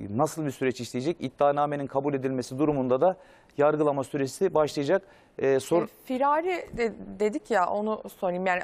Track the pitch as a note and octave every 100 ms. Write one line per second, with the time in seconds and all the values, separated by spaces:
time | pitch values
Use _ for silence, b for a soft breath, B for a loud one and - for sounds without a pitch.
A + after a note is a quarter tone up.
0 | G2+ A2 D3+ D#3+ D3 - C3 B2 A#2 B2
1 | D3 - C3 - C#3+ D3 D3 C#3+ C#3 C#3
2 | D3 C3+ C3 C3 A#2+ C3 D3+ C#3+ B2+ C3
3 | F3+ F3+ B B B - D3 D3+ D3 C#3
4 | C3 C#3+ C3+ - F#3+ D#3 D3+ D3+ C#3+ F#3+
5 | - b b - C3+ C3+ - E3+ - -
6 | - B3+ C#4 D4+ F4+ F4 - A#3+ A3+ G3
7 | G3 G3 G#3+ D4 - G3+ - G3+ G#3+ G#3+
8 | G3+ - F#3 F3+ F#3 F3+